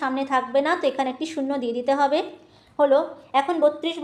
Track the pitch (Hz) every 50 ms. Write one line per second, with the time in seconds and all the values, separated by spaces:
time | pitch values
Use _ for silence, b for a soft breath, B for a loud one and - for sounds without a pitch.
0 | 294 262 262 269 269 269 269 254 240 240 240 269 285 302 349 349 330 277 254 269
1 | 269 254 254 262 311 320 - 302 269 269 277 269 247 233 233 247 240 247 277 285
2 | 285 277 285 320 359 - - b b b b b b b b - 294 285 269 285
3 | 320 B B B B B - 262 277 339 349 330 294 294 294 302 - 330 330 339